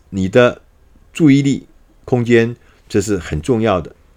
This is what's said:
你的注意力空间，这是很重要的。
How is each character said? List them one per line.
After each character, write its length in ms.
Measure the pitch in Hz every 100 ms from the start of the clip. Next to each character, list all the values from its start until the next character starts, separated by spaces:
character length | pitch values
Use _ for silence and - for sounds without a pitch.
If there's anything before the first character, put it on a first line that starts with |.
| -
你 180 | 98 95
的 340 | 123 123 - _ _ _ _ _
注 160 | - 156
意 120 | 139
力 260 | 139 127 - _ _ _
空 220 | - 127 117
间， 300 | 117 117 120 _ _ _
这 100 | 107
是 180 | 101 95
很 220 | - 78
重 220 | 76 117
要 180 | 113 92
的。 160 | 76 _ _